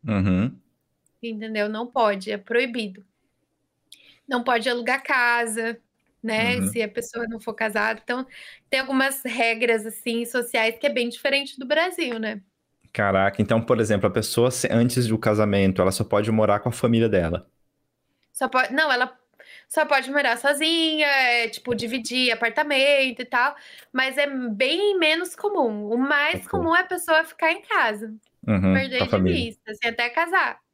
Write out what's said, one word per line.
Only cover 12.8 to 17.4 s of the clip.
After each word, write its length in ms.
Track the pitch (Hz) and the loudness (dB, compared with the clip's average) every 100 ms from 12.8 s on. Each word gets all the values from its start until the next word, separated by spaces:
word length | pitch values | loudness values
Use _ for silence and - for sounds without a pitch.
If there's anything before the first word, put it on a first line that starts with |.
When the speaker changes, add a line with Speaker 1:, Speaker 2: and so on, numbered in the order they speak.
| _ | _
Speaker 1:
Caraca, 500 | - 101 95 98 - | -2 2 4 2 2
então, 200 | 107 113 | 0 2
por 180 | 113 117 | 2 0
exemplo, 280 | 107 104 101 | 2 2 2
a 40 | |
pessoa, 400 | 113 104 - 120 | 0 -2 2 2
se, 160 | 127 - | 2 0
antes 360 | 117 117 120 120 | 2 2 2 0
do 100 | 110 | 0
casamento, 640 | 113 107 104 101 98 95 | 0 2 2 4 2 4
ela 100 | 92 | 0
só 120 | 95 | 0
pode 280 | 107 104 104 | 0 0 2
morar 280 | 110 107 104 | 2 4 2
com 100 | 120 | 0
a 20 | |
família 380 | - 123 117 113 | -2 2 4 4
dela? 400 | 98 85 87 | 2 0 -4